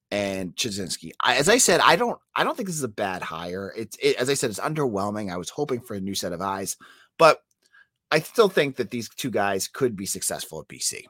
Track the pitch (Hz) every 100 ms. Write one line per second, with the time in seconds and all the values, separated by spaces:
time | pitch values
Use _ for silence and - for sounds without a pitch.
0 | - 101 101 95 90 - 120 98 87 -
1 | 82 - 120 127 151 247 - 165 113 170
2 | 240 - _ - 208 320 190 156 123 107
3 | 101 90 - 82 87 92 95 101 110 -
4 | 143 117 127 139 123 95 127 156 135 98
5 | 104 104 101 87 85 - 147 123 - 104
6 | 95 95 95 85 98 98 98 - - -
7 | _ - 160 - _ _ _ _ _ _
8 | - 156 160 - 202 196 143 127 107 120
9 | 110 - 127 107 101 98 - - 127 98
10 | 95 90 - 78 - 78 - 64 - -
11 | -